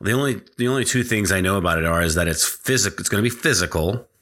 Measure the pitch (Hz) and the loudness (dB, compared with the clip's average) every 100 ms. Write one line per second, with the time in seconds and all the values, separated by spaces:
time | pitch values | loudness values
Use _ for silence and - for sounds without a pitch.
0 | 95 123 139 107 - - 120 131 113 123 | -2 0 0 -4 -8 -4 -2 0 0 0
1 | 120 110 98 95 92 98 87 82 82 85 | 0 0 2 2 2 2 2 0 0 2
2 | 85 80 85 78 - - - 131 101 - | 2 2 0 0 -4 -4 -2 0 0 -4
3 | 98 104 117 117 160 110 87 82 82 120 | -2 0 0 0 0 0 0 0 -2 -2
4 | - _ | -8 _